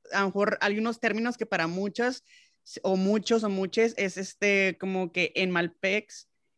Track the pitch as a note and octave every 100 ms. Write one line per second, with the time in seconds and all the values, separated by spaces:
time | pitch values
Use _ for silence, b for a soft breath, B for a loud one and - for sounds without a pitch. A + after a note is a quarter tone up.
0 | - G3 G3 G3 G#3 G#3 G#3 G#3 A3+ A3+
1 | A3+ G#3+ A#3 A#3+ A3 F3+ E3 F3+ G3+ -
2 | B3 C4 - b b b - - F#3 F#3+
3 | F#3+ G#3+ G3 A3+ G#3+ F#3+ F#3+ A3+ A3+ A3+
4 | G3 F#3 F#3+ - G3+ G3 F#3+ E3+ F#3+ F#3+
5 | F3+ F3+ E3+ F3 F#3 F3 E3+ - F#3+ G#3
6 | G#3+ - - _ _